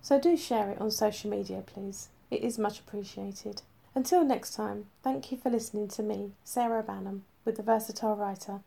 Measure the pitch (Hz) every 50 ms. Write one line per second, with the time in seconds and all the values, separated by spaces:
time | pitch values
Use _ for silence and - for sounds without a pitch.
0 | - - 285 277 277 339 349 311 - - 247 220 208 202 202 - 208 220 214 -
1 | 220 208 208 - - 208 208 202 196 190 190 190 190 - - 196 196 196 196 -
2 | - - - - - - - - - 240 233 226 214 202 208 - - - - 208
3 | 202 196 - - 196 202 196 - - 214 202 202 - _ _ _ _ - _ 269
4 | 262 - 359 359 330 277 262 - - - - - 214 208 202 208 208 - _ _
5 | - 262 262 269 - - 262 247 - 254 240 226 226 - - 208 208 196 - -
6 | 214 214 214 196 202 202 196 _ _ - - 254 240 233 226 220 220 214 196 196
7 | 190 196 196 202 196 _ _ _ _ 226 220 220 208 220 226 220 220 - 214 -
8 | - 220 214 208 208 202 196 190 - - 196 202 202